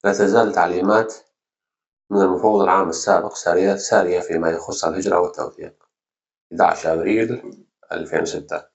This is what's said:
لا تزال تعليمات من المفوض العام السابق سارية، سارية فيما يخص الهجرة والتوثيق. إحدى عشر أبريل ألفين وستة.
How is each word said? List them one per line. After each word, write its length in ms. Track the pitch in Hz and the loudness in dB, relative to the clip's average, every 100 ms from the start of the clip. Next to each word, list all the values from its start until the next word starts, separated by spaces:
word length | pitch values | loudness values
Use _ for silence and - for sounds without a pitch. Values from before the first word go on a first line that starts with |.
لا 80 | 101 | 0
تزال 420 | 98 101 113 110 | 2 4 4 2
تعليمات 600 | 92 85 90 95 110 110 - _ _ _ _ _ _ _ _ _ | 2 0 0 2 2 0 -8 _ _ _ _ _ _ _ _ _
من 120 | 101 | 2
المفوض 400 | 95 90 - 104 | 2 2 2 2
العام 280 | 95 95 92 | 4 2 0
السابق 440 | 80 - 87 - - | -4 0 0 0 -4
سارية، 400 | 87 87 95 98 | 0 2 2 0
سارية 440 | - 107 90 90 | 2 2 2 -2
فيما 300 | - 82 82 | -2 -2 -2
يخص 360 | 82 - - 85 | -2 -6 -6 -4
الهجرة 340 | 90 92 87 | -2 0 0
والتوثيق. 640 | 87 - - - 76 _ _ _ _ _ _ _ _ | 0 -4 -10 -10 -18 _ _ _ _ _ _ _ _
إحدى 120 | 85 | 0
عشر 300 | 87 - 80 | 0 2 -2
أبريل 480 | 82 90 110 117 123 120 - _ _ _ | -2 0 0 0 -4 -10 -20 _ _ _
ألفين 300 | 82 78 80 | -10 -4 -4
وستة. 420 | 82 85 71 80 - | -4 -6 -8 -10 -10